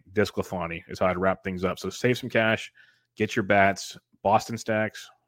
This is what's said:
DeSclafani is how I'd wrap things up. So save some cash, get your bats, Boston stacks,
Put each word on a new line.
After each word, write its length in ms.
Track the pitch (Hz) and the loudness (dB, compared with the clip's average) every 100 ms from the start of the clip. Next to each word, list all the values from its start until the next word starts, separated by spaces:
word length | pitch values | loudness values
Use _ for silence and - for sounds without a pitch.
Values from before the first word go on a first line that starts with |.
| - | -4
DeSclafani 720 | 98 101 - - 92 85 82 - | 0 0 -2 -6 -4 -6 -8 -10
is 140 | - | 0
how 60 | 95 | 0
I'd 120 | 90 | 2
wrap 240 | 95 92 | 0 0
things 220 | 98 92 | -4 -2
up. 160 | 92 - | -2 -2
So 100 | 95 | -8
save 280 | - 123 120 | -2 0 0
some 120 | 120 | 0
cash, 400 | 113 110 110 - _ _ _ _ - | 0 2 0 -4 _ _ _ _ -4
get 180 | 107 | -2
your 80 | - | -2
bats, 560 | 98 101 98 95 - - _ _ | 2 6 4 2 -6 -16 _ _
Boston 340 | 98 107 - 117 | 2 2 2 -8
stacks, 540 | - 107 107 - - _ | -4 -2 -2 -6 -18 _